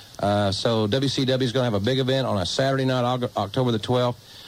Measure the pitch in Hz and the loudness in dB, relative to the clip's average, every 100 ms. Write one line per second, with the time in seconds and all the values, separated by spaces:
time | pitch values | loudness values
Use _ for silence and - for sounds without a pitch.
0 | - - 101 104 101 95 123 113 107 131 | -18 -4 0 2 0 0 0 2 2 2
1 | 135 139 127 131 127 123 123 101 104 131 | 0 0 0 0 0 0 0 0 0 0
2 | 131 135 117 104 90 - 135 135 131 127 | 0 0 0 -2 -2 0 0 2 0 0
3 | 120 127 123 - 98 135 127 110 - 123 | 0 0 -2 -2 -2 0 0 0 0 2
4 | 123 120 - - | 2 -2 -12 -20